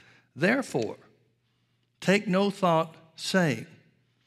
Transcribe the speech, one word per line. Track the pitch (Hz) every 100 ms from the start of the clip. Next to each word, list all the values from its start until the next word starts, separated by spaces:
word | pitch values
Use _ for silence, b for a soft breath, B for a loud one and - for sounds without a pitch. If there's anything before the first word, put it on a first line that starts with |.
| b b b 120
Therefore, | 175 269 - 143 104 - - _ _ _ _ _ _ _ _ -
take | - 202 208
no | 185 202
thought, | 190 180 160 160 - - -
saying, | - 190 170 113 - - _ _ _ _